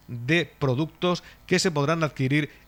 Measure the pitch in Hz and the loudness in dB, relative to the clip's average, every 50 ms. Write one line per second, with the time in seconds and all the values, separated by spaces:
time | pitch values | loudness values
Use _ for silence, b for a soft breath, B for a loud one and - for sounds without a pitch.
0 | B - 123 117 120 127 160 175 151 - - - 147 135 123 127 165 156 - - | B -14 -12 -8 -2 0 0 0 0 -2 -4 -4 -2 0 0 0 -2 -4 -4 -2
1 | 180 180 175 - B B B B B - 180 180 - 190 156 147 139 143 165 165 | 0 0 0 -2 B B B B B -2 0 2 2 0 0 0 0 0 0 0
2 | 160 143 - - 131 131 143 151 151 B B B B | -2 -2 -2 -2 0 2 2 0 0 B B B B